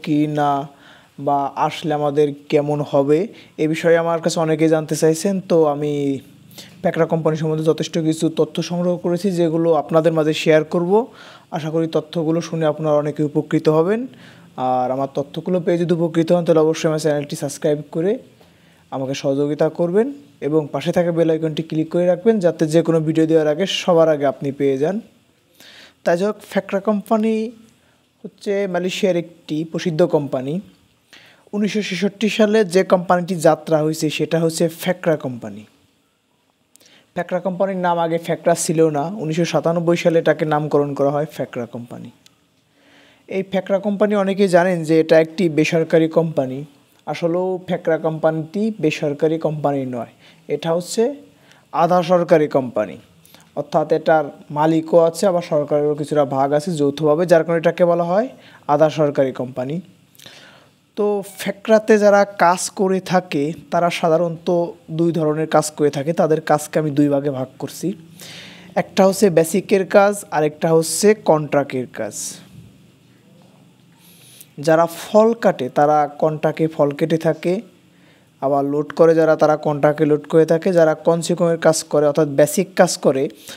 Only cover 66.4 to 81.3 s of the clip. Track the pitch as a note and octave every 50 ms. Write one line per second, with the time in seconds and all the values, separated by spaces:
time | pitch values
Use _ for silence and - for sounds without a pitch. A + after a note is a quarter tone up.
66.4 | - - D3+ D3 - - - E3 D#3 D#3 C#3 C#3+ D3 C#3+ C#3+ C#3 C#3 D3 C3+ B2+
67.4 | C3 B2+ - - D3 C3+ - - - E3 G3+ - - - - - - - - -
68.4 | - - - - - - - G3 F3 - - - F#3+ F#3+ F#3+ - A3 G3 E3 D#3+
69.4 | E3 D#3+ - G3 F3+ - A3 F#3+ F#3 D#3+ G3+ G3+ G3 G3+ G3+ G3 - - - D3+
70.4 | D3+ D3+ D3+ - - E3 D#3+ E3 D#3+ D#3+ - - - G#3 G#3+ G#3+ - - D#3+ D#3
71.4 | D3+ C3+ - C#3+ C#3 C#3 C#3 B2+ B2 A#2 - - A2 G#2 - - - - - -
72.4 | - - - - - - - _ _ _ _ _ _ _ _ _ _ _ _ _
73.4 | _ _ _ _ _ _ _ _ _ _ _ _ _ - - _ - - - -
74.4 | - _ _ - C#3+ D#3+ D#3+ D#3+ E3+ F#3+ - - - - - G#3+ A3 A3+ A#3 A3+
75.4 | - G3+ E3+ - C3 B2+ - D3+ D3 D3 D3+ D3+ D3 C#3+ D3 - E3 D#3 D#3 D3
76.4 | - D#3 D3+ - D#3+ D#3+ D#3+ - D3 C#3+ C#3+ C#3+ E3 D#3 E3 D#3+ D#3+ D#3+ D3+ -
77.4 | - F3 F3+ G#3 A#3 - _ _ _ _ _ _ _ _ _ _ _ _ _ -
78.4 | - C#3 C#3+ C#3 C#3 C#3+ C#3+ D3 D3 D3 - - E3+ E3 E3 D#3+ D#3+ D#3 D#3 D3+
79.4 | D#3+ D3+ D3+ D3+ D#3 D#3 D3 C#3+ C#3 D3+ D3 D3+ D#3 D3 D3+ D3 D3 - - E3
80.4 | D#3+ D#3+ E3+ D#3+ D#3+ G3 F#3 E3+ D#3+ D#3 D#3 D3+ - F3 E3+ E3+ D#3+ -